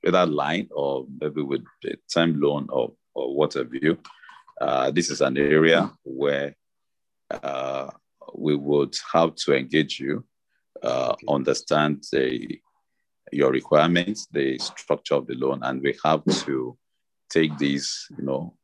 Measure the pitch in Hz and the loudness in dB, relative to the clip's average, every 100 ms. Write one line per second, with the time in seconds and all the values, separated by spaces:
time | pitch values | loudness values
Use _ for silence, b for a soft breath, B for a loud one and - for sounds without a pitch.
0 | 87 92 87 73 71 85 92 73 71 67 | 2 4 4 2 -2 -2 -4 -4 -2 -2
1 | 65 67 76 73 69 67 - _ - - | -6 -6 -6 -4 -4 -4 -6 _ -10 -10
2 | _ - 82 78 71 73 71 69 58 - | _ 0 2 2 0 0 -4 -2 -2 -6
3 | _ - 64 69 73 80 62 65 76 87 | _ -8 -4 0 0 0 -6 -2 0 0
4 | - B B B B - - 67 67 73 | -4 B B B B -6 -2 0 2 0
5 | 85 73 69 65 71 78 80 82 98 - | -2 0 0 2 4 6 6 6 2 -4
6 | 71 65 71 69 71 - _ _ _ _ | -14 -2 0 0 -4 -10 _ _ _ _
7 | _ _ _ - 67 67 67 67 67 - | _ _ _ -10 -6 -6 -4 -6 -8 -14
8 | _ _ - - 78 73 71 71 67 - | _ _ -18 -6 0 0 2 2 2 -4
9 | - 85 82 - - 69 65 - 71 - | -2 2 2 0 0 0 2 0 0 -4
10 | 67 95 - _ _ _ _ - - 64 | -4 -6 -8 _ _ _ _ -8 -4 -2
11 | 64 - - 69 67 67 - 78 73 71 | -2 -4 -2 0 0 -2 2 2 2 0
12 | - 69 65 64 - - _ _ _ _ | -2 0 0 -2 -6 -12 _ _ _ _
13 | _ _ - 73 67 65 - 78 80 87 | _ _ -8 0 2 2 4 4 6 2
14 | 90 107 - 73 67 65 - - - 71 | 0 -6 -6 -2 -2 -2 -8 -12 -4 -4
15 | - 73 62 65 65 69 64 65 69 - | 0 -2 -2 -4 -2 -2 -4 -2 -2 0
16 | 76 78 - - - 67 64 - _ _ | 2 2 2 -2 0 -4 -4 -10 _ _
17 | _ _ _ 82 80 73 71 71 69 - | _ _ _ 2 2 2 -2 0 -4 -8
18 | - - 69 67 85 _ | -12 -10 -4 -4 -6 _